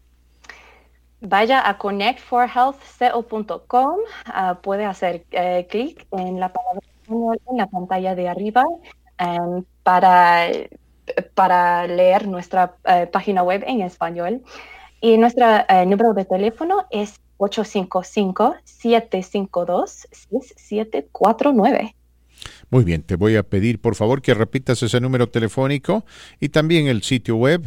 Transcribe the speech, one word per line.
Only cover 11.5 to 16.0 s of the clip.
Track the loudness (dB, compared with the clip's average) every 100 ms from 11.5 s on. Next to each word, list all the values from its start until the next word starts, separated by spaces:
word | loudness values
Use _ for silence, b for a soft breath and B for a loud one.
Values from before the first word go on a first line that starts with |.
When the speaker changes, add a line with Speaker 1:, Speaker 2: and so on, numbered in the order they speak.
| 4 2 0 0
Speaker 1:
leer | 2 4 4 0
nuestra, | -8 -4 0 0 -2 2
eh, | 2 2
página | -4 -2 0
web | 0 -2 -2
en | -4
español. | -4 -6 -8 -6 -6 -6 B B B B B _
Y | 4 6
nuestra, | 4 4 4 4 4
eh, | 4 4
número | 2